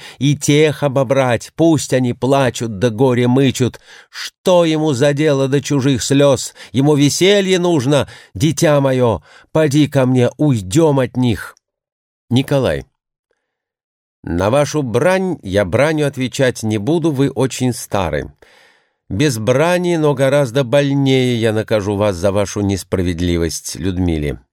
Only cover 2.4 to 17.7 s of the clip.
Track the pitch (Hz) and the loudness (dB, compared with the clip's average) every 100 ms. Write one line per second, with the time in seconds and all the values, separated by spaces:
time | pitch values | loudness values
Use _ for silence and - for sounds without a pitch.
2.4 | 131 - 117 98 120 107 131 123 123 127 | 0 -2 -8 -2 -2 0 0 2 2 2
3.4 | 139 - 120 - - - - - - - | 2 0 -2 -4 -18 -20 -20 -16 -16 -6
4.4 | - 175 165 156 156 120 147 143 156 139 | 0 2 2 0 -2 0 0 2 0 2
5.4 | 135 143 - 143 131 123 - 139 143 127 | 0 -2 0 0 0 -2 0 2 4 2
6.4 | - - - 131 143 147 143 - 180 202 | -4 -14 -6 0 2 4 2 2 2 2
7.4 | 185 185 175 165 120 143 107 - - 92 | 2 0 2 0 2 0 -2 -10 -16 -2
8.4 | 147 - 165 147 139 131 123 87 - - | -2 2 2 2 2 2 0 0 -6 -20
9.4 | _ 160 156 147 143 139 127 127 120 - | _ 0 2 2 2 2 2 2 0 0
10.4 | 151 120 92 127 160 135 123 123 123 104 | 0 0 0 2 2 2 -2 0 -2 -2
11.4 | - - _ _ _ _ _ _ _ 120 | -6 -20 _ _ _ _ _ _ _ -2
12.4 | 135 139 110 71 - _ _ _ _ _ | 0 0 0 -2 -8 _ _ _ _ _
13.4 | _ _ _ _ _ _ _ _ - 85 | _ _ _ _ _ _ _ _ -6 -2
14.4 | 98 135 143 151 131 113 170 190 185 160 | 0 0 0 -2 -2 0 0 0 -2 -6
15.4 | 101 95 95 113 147 156 143 127 127 - | -2 0 0 0 0 0 -2 -4 -6 0
16.4 | 131 123 110 107 104 170 160 135 139 - | -2 -2 -4 -2 0 0 0 0 -2 0
17.4 | 131 - 127 | -4 -2 -4